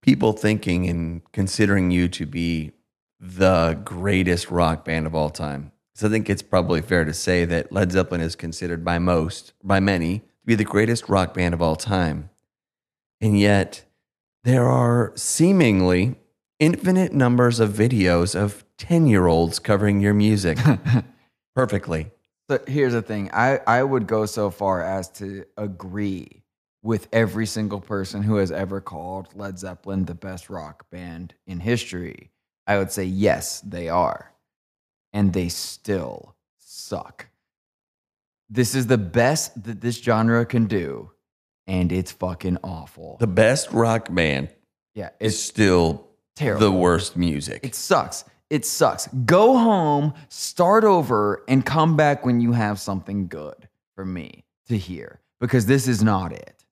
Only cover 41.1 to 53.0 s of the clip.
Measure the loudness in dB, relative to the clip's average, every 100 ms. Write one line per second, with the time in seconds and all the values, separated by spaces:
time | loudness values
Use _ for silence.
41.1 | _ _ _ _ _ -6 -2 0 0 -4
42.1 | -6 -8 -6 -6 -6 -6 -12 -16 -20 -20
43.1 | -4 -2 4 4 4 -2 0 2 0 -2
44.1 | 0 0 0 -4 _ _ _ _ -14 -14
45.1 | _ -4 -4 -8 0 4 4 2 0 -10
46.1 | _ _ -6 -4 2 2 4 4 2 0
47.1 | -2 -2 -2 -6 -10 -10 -10 0 0 0
48.1 | -10 -16 _ _ -4 -4 0 0 0 -8
49.1 | -4 2 6 6 6 4 2 2 2 0
50.1 | -4 -16 -12 -12 0 4 6 6 4 2
51.1 | 0 0 -2 0 0 2 2 2 4 2
52.1 | 2 0 2 2 2 0 -4 -6 -8